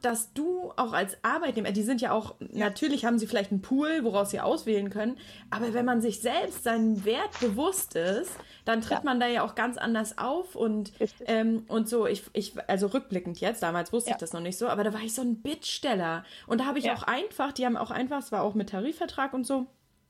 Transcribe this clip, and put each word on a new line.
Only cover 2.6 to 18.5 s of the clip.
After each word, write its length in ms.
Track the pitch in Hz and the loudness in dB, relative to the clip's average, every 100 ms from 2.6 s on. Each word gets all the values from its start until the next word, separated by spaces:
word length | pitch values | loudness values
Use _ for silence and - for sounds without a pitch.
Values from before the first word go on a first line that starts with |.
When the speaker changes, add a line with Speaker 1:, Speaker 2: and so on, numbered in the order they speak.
| 208 | -2
Speaker 1:
natürlich 360 | 202 302 285 233 | 0 0 2 2
haben 120 | 233 | 2
sie 100 | 214 | 2
vielleicht 220 | 226 196 | 0 2
einen 120 | 196 | 0
Pool, 420 | - 269 302 320 | 2 2 4 2
woraus 280 | 226 196 202 | 2 2 0
sie 100 | - | 0
auswählen 480 | - 311 233 208 202 | 2 2 2 0 0
können, 280 | 202 214 262 - - - | -2 -2 -4 -10 -16 -6
aber 220 | 202 233 | -4 0
wenn 120 | 226 247 | 2 2
man 160 | 233 | 4
sich 180 | 226 - | 2 0
selbst 440 | - 311 381 - 240 | 0 0 0 -2 0
seinen 400 | 226 220 208 202 | 4 4 4 2
Wert 340 | 254 403 - | 2 0 0
bewusst 560 | 247 202 330 381 - - | 0 2 2 0 -2 0
ist, 360 | 175 208 370 - - - - | 2 0 -2 -8 -16 -8 0
dann 160 | 226 | 0
tritt 160 | 226 294 | 2 0
Speaker 2:
Ja. 80 | 294 | 2
Speaker 1:
man 160 | 247 | 2
da 60 | 240 | 2
ja 160 | 233 | 2
auch 120 | 226 - | 0 0
ganz 220 | 233 240 | -2 0
anders 400 | 233 226 220 - | 0 0 0 -2
auf 380 | 247 320 370 - | -2 -2 -2 -2
und, 360 | 226 214 196 - | 0 0 -2 -2
Speaker 2:
Richtig. 280 | 220 - 240 | -4 -2 0
Speaker 1:
ähm, 360 | 220 226 226 220 | 2 4 0 0
und 180 | 226 220 | 0 2
so, 200 | 233 208 | 2 2
ich, 160 | 196 - | 0 -4
ich, 220 | - 214 - - | -4 -4 -4 -2
also 180 | 190 202 | 2 2
rückblickend 520 | 269 - 185 180 170 | 0 -2 -4 -4 -4
jetzt, 240 | 185 233 | -2 0
damals 300 | 170 175 170 | 0 0 0
wusste 180 | 233 165 | 0 0
ich 60 | - | -2
Speaker 2:
Ja. 0 | |
Speaker 1:
das 160 | 165 | -4
noch 80 | 170 | -6
nicht 160 | 175 185 | -6 -2
so, 100 | 240 | -2
aber 160 | 196 | 2
da 100 | 214 | 0
war 80 | 214 | 0
ich 120 | 226 226 | -4 -2
so 60 | |
ein 200 | 247 226 | -2 -2
Bittsteller. 840 | 285 320 - - 277 202 165 165 - - - | -2 -6 -6 -4 0 0 0 -2 -6 -12 -2
Und 140 | 240 | 0
da 60 | 262 | 0
habe 140 | 277 | 0
ich 60 | 233 | 0
Speaker 2:
Ja. 60 | |
Speaker 1:
auch 120 | 226 | 0
einfach, 500 | - 254 415 - 285 | 0 -2 -2 -2 -2
die 120 | - 247 | 0 0
haben 120 | 233 | 0
auch 140 | 214 | -2
einfach, 280 | - 254 285 | -2 -2 -4
es 140 | - | -2
war 100 | 208 | 0
auch 100 | 202 | 0